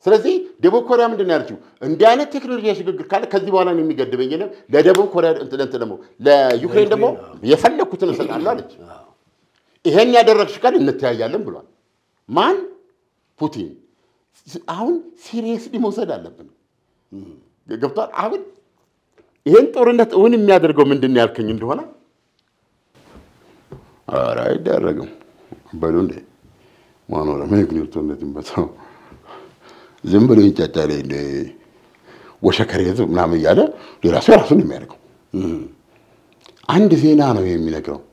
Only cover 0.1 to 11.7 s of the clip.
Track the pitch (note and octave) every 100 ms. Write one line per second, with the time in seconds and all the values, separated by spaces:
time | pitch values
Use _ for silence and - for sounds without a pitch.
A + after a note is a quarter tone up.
0.1 | G#3+ - F#4 - - E3+ A#3 A#3+ A#3+ A#3
1.1 | A3 F#3 D#3+ B2 G#2+ _ _ C#3 D#3 G#3+
2.1 | B3 C#4+ C#4+ A#3+ B3 G#3 F#3+ F3+ E3+ -
3.1 | G3+ A#3 G3 F#3 F#3+ F3+ E3+ D#3+ C#3+ B2+
4.1 | B2 C3 D#3+ G3+ - _ C3+ D#3+ F#3 G3
5.1 | F3 E3 D#3 C3 C3+ C3+ - A2+ F#2 -
6.1 | _ B2+ C#3+ C3 B2 D#3+ G3+ G3+ G#3+ A#3+
7.1 | - - - A2 D#3 A#3 D#4 F#4+ F3 F#3
8.1 | D#3 C3 A2+ F3 A#3+ - - F2 - _
9.1 | _ _ _ _ _ _ _ E3+ D#3+ A#3+
10.1 | A#3+ A3+ A3 G3+ - A#3+ F4+ B3+ - C3
11.1 | A#2 A2+ F3+ G3+ E2 _